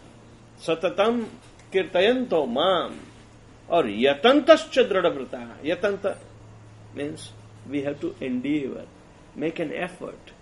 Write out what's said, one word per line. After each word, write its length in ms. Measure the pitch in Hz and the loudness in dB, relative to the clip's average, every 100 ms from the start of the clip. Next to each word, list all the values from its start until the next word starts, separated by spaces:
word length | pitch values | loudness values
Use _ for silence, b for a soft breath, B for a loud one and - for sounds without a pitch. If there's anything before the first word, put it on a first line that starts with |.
| - - - - - - | -20 -20 -20 -20 -20 -12
Satatam 680 | - 165 185 175 214 240 220 - - - - | -4 -2 -2 2 2 0 -4 -12 -20 -20 -4
kirtayanto 800 | 190 185 180 202 254 247 170 131 | -2 0 2 4 2 2 0 0
mam. 480 | 120 180 175 120 - - - - - - - - | 0 2 2 -2 -8 -16 -20 -20 -20 -20 -20 0
Or 160 | 170 | 2
yatantascha 1080 | 127 101 135 143 240 285 330 311 - 262 208 | 2 2 2 4 4 6 8 6 6 0 2
dradhavrata. 720 | 185 170 143 123 127 117 104 | 2 0 0 -6 -10 -12 -10
Yatanta 540 | 143 175 208 196 196 - - - - - - - - - | -6 -2 -2 -2 -6 -8 -14 -20 -20 -20 -20 -20 -18 -10
means 360 | 143 160 - - - - 120 | -8 -8 -16 -20 -20 -20 -8
we 120 | 143 | -6
have 180 | 139 143 | -6 -6
to 160 | 165 - | -8 -8
endeavor, 640 | 135 123 135 151 127 113 - - - - - - | -6 -4 -2 -2 -2 -8 -14 -20 -20 -20 -20 -6
make 240 | 156 160 | -6 -4
an 140 | 156 | -6
effort 580 | - 175 - - - - - | -6 -8 -10 -14 -16 -20 -20